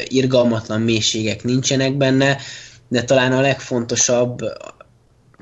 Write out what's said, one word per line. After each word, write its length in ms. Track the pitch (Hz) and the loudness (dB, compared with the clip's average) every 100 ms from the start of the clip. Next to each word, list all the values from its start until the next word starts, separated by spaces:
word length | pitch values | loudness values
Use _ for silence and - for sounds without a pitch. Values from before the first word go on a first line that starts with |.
irgalmatlan 760 | - 131 131 127 120 113 110 110 | 0 0 2 4 4 2 -2 -2
mélységek 640 | 113 113 110 113 110 101 | 2 2 0 -2 -2 -4
nincsenek 520 | 120 131 127 135 135 139 | -2 0 0 0 0 2
benne, 400 | 135 131 135 139 - - - - - | 2 4 2 0 -6 -16 -20 -20 -6
de 140 | 123 | -2
talán 300 | 117 131 127 | 2 2 4
a 80 | 131 | 2
legfontosabb 1000 | 139 127 - 127 117 120 - 123 123 123 107 - - - - _ _ _ _ - | 2 0 -4 -4 -2 -2 0 2 0 -4 -8 -10 -16 -20 -20 _ _ _ _ -20